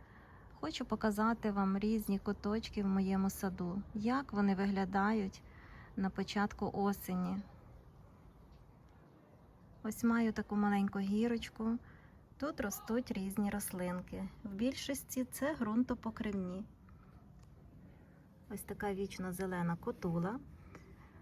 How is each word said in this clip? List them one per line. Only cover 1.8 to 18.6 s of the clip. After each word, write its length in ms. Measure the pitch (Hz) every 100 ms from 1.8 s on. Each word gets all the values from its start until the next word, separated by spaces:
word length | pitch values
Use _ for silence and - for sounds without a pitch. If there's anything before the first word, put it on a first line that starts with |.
| 208 220 208 196
куточки 640 | - 202 202 220 220 -
в 40 | 196
моєму 420 | 190 190 190 196
саду, 520 | - 196 185 180 185 202
як 400 | 220 214 254 277
вони 220 | 208 202 190
виглядають 880 | 202 196 190 196 196 220 196 - - - - - - -
на 140 | 190
початку 600 | - 196 208 202 - 202
осені. 640 | - 202 196 - 180 180 196 202 - - - - - - - - - - - - - - - - - - - - - - -
Ось 200 | 220 214
маю 300 | 233 233 226
таку 220 | 214 208 208
маленьку 440 | 202 202 196 202
гірочку, 760 | 196 208 233 233 - - 220 240 - - - - - -
тут 240 | 277 320
ростуть 500 | 208 202 - 226 247
різні 380 | 226 190 196 202
рослинки. 760 | 208 202 185 180 180 185 185 190 -
В 100 | 208
більшості 680 | 196 240 269 - 277 - -
це 320 | 254 - 269 302
ґрунтопокривні. 1080 | 220 220 254 247 226 220 214 202 180 185 220 - - - - - - - - - - - - - - - - - -
Ось 80 | 202